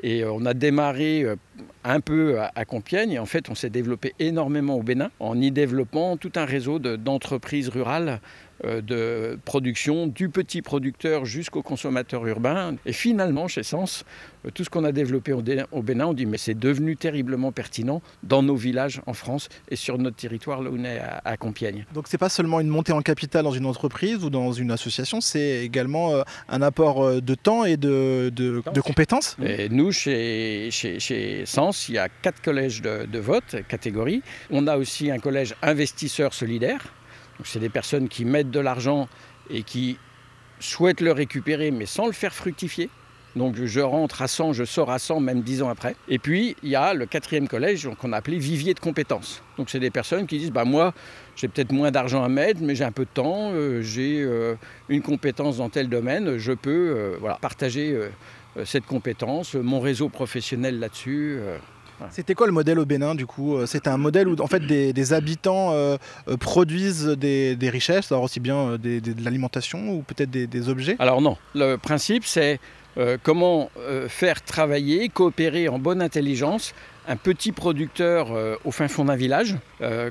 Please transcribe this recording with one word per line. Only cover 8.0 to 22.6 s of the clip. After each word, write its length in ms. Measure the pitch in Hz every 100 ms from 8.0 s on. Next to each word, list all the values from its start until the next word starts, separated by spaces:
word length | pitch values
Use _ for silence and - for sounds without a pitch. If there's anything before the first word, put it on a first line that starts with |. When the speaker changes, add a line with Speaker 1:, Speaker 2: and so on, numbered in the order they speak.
| 165 113 - - - _
Speaker 1:
euh, 160 | 110 113
de 580 | 107 120 113 117 113 117
production, 640 | - 139 127 117 143 156 165
du 220 | 113 185
petit 340 | 185 185 175
producteur 640 | - 143 135 123 160 156
jusqu'au 380 | 127 131 170 151
consommateur 640 | - 135 151 127 123 123 117
urbain. 500 | 107 123 180 175 127 -
Et 60 |
finalement, 560 | - 233 214 185 143 175
chez 160 | -
Sens, 400 | 107 156 190 - - - - - -
euh, 40 |
tout 120 | -
ce 80 | 180
qu'on 140 | 170
a 80 | 151
développé 400 | 143 131 131 127
au 100 | 127
Dé-, 220 | 113 135 -
au 100 | -
Bénin, 240 | 113 123 160
on 60 |
dit, « 140 | 139 113
Mais 120 | 107
c'est 200 | - 110
devenu 380 | 127 139 156 156
terriblement 540 | 165 147 123 127 131
pertinent 500 | 127 113 - 117 160 - -
dans 200 | 95 135
nos 120 | 139
villages 460 | 135 123 123 139 131 -
en 80 |
France 340 | 117 - 139 - - -
et 60 |
sur 240 | - - 123
notre 180 | 127 110
territoire, 460 | 120 113 - 135
là 80 | 131
où 60 | 123
on 60 |
est 160 | 123 117
à, 200 | - -
à 120 | - 110
Compiègne. » 480 | 113 104 113 101 104
Speaker 2:
Donc 120 | 156 143
c'est 120 | -
pas 100 | 185
seulement 320 | - 165 165